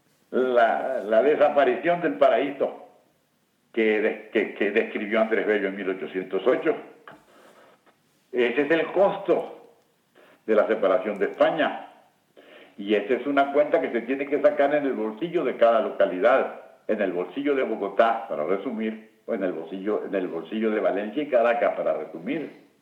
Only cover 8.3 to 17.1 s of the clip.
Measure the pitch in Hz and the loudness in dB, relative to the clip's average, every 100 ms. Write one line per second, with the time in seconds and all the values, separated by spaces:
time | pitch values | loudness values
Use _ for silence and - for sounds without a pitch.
8.3 | 123 120 131 143 165 - 175 190 151 - | 0 0 2 2 0 0 2 2 2 0
9.3 | 135 - - - _ _ _ _ _ - | 0 -2 -14 -20 _ _ _ _ _ -20
10.3 | _ - 104 95 107 98 107 107 98 98 | _ 0 2 2 2 2 2 0 -2 -4
11.3 | - 156 170 120 - - - _ _ _ | 2 2 2 -2 -2 -12 -20 _ _ _
12.3 | - - - - - 101 104 101 120 143 | -20 -20 -20 -20 -12 0 0 2 -2 0
13.3 | 139 139 143 - 170 127 113 113 139 143 | 0 2 2 2 0 0 -4 -4 -6 -2
14.3 | 143 147 143 143 147 139 110 110 110 170 | 2 2 4 2 2 -2 -2 -4 -6 -4
15.3 | 170 131 - 117 113 101 - 95 92 110 | -2 -2 2 4 4 0 0 0 2 4
16.3 | 131 - - - - - 104 95 | 4 2 -6 -18 -14 -4 -2 0